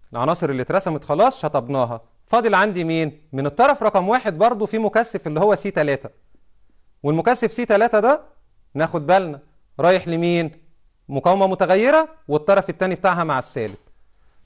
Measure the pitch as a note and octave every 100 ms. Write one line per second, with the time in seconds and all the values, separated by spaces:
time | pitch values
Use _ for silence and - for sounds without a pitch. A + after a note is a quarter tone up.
0 | - A#2+ C#3 E3+ D3+ C3 B2+ F3+ F#3 D3+
1 | - D3+ B3 C4 D3+ C#3+ A#2+ C#3 A#2+ A#2
2 | _ _ - A#3 A3+ F#3+ G#3+ F3+ E3 D#3+
3 | D#3 D#3 _ C3+ C#3+ C#3+ C4+ C#4 A3 G3+
4 | F3+ B3 A3+ D#3+ A3+ G#3+ G#3 A3 G#3 A3
5 | A#3 D#3 E3 D3+ G#3 G3 G3 E3 D3 C3+
6 | - _ _ - _ _ _ _ _ _
7 | C#3+ D#3+ A3+ B3 A3 - A#3+ G3+ A#3 G#3+
8 | A3+ D4+ - _ _ _ _ C#3 D#3 E3+
9 | D3 F#3+ F3 C#3 _ _ _ - E3+ F#3
10 | F3 E3 E3+ E3+ D#3+ - - _ _ _
11 | - C#3 E3+ G3 F#3+ F#3 F3 F#3+ B3 D#4
12 | D#4+ - - D3+ D3+ G3 F#3+ - F#3 F3
13 | F#3+ F3 F3 C3 - C3+ G#2+ G2 _ -
14 | _ _ _ _